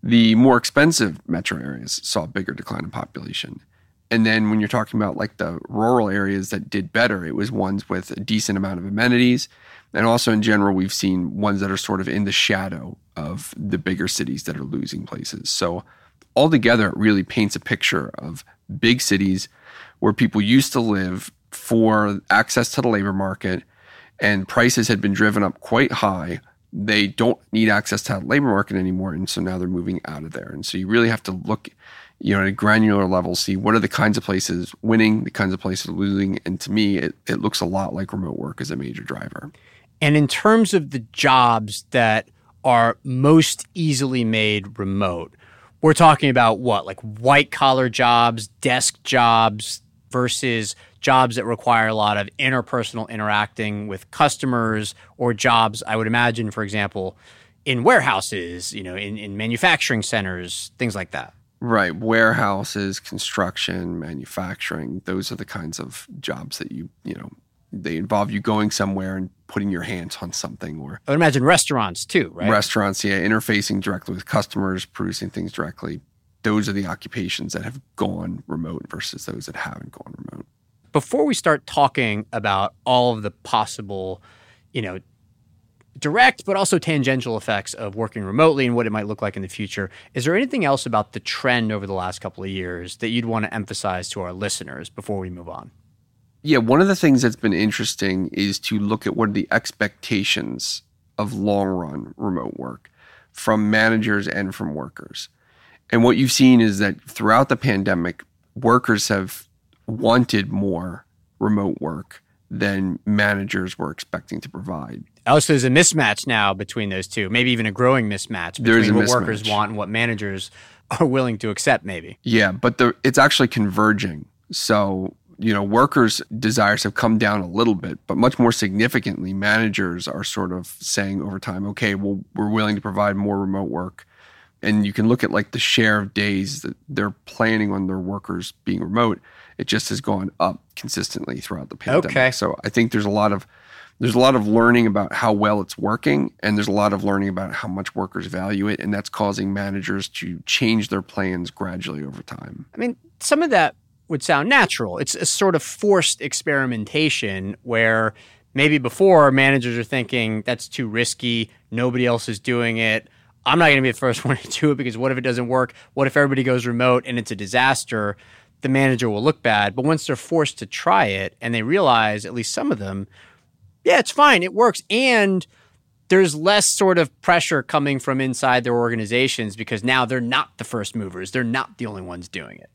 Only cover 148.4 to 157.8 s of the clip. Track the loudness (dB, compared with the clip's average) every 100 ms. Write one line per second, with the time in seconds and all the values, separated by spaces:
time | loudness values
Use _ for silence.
148.4 | -4 -2 -2 -2 -4 -4 -6 -4 -2 -2
149.4 | -4 -4 -4 -6 -4 -6 -6 -10 -10 -10
150.4 | -4 0 2 2 0 -4 -4 -4 -4 -4
151.4 | -8 -8 -8 -8 -10 -10 -10 -14 -16 -16
152.4 | -16 -18 -18 -6 -6 -6 _ _ 0 0
153.4 | 4 2 2 -2 _ _ _ -6 2 2
154.4 | 4 4 4 0 -4 -4 -6 -4 -2 2
155.4 | 2 2 -4 -4 2 4 2 -4 -6 -6
156.4 | -2 0 0 -4 -2 0 0 0 -4 -4
157.4 | -6 -10 -4 0